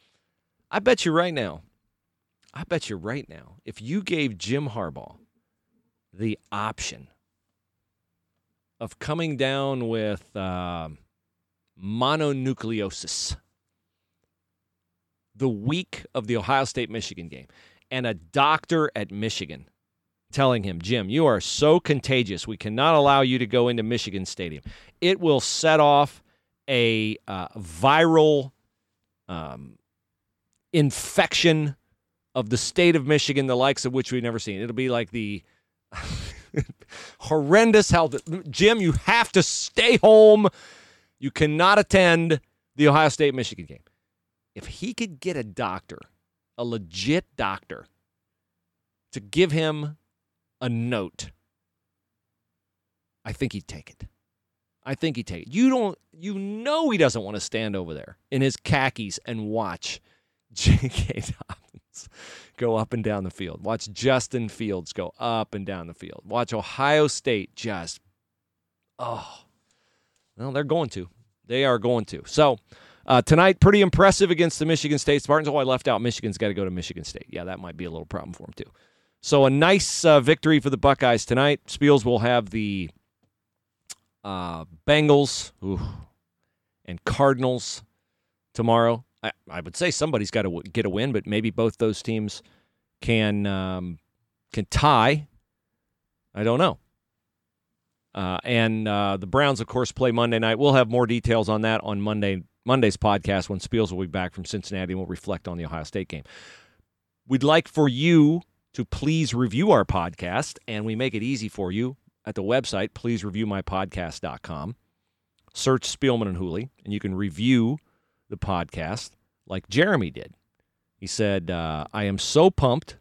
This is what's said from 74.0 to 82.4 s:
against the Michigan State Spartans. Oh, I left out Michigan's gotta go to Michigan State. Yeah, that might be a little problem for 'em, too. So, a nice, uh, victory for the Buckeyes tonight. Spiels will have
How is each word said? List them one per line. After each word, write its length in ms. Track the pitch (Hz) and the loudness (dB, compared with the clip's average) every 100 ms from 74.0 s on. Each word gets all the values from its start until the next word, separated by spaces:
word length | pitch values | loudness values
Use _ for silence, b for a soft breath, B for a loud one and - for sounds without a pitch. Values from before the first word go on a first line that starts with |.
| 196 - 190 | 6 6 4
against 300 | 165 170 - | 4 2 0
the 60 | 156 | 0
Michigan 340 | 160 151 147 | 0 0 0
State 240 | - 143 | 2 2
Spartans. 240 | - 151 151 | 2 0 2
Oh, 80 | 143 | 0
I 60 | |
left 240 | 131 127 135 | 0 0 0
out 140 | 107 | 0
Michigan's 360 | 120 - 113 95 | 0 -2 -4 -4
gotta 160 | 107 | -4
go 120 | 98 95 | -2 -4
to 60 | |
Michigan 320 | 90 - 85 | -6 -8 -12
State. 220 | - - - | -14 -14 -14
Yeah, 160 | - 90 | -12 -10
that 140 | 92 | -12
might 180 | 90 80 | -12 -12
be 80 | 87 | -10
a 40 | |
little 160 | 80 80 | -10 -10
problem 280 | 87 - | -10 -10
for 100 | 85 | -14
'em, 100 | - - | -16 -16
too. 160 | - _ _ _ _ _ | -18 _ _ _ _ _
So, 220 | - 143 135 | 0 4 4
a 60 | |
nice, 520 | 135 165 196 - - | 4 4 4 2 2
uh, 160 | 170 147 | 6 6
victory 400 | 127 160 156 151 | 6 2 4 2
for 120 | 147 | 2
the 60 | 131 | 0
Buckeyes 480 | 139 135 123 117 - | 2 2 2 2 0
tonight. 360 | 123 143 147 - | 0 2 0 -4
Spiels 360 | - 143 143 | 0 4 4
will 160 | 110 120 | 4 0
have 300 | 117 123 | 2 0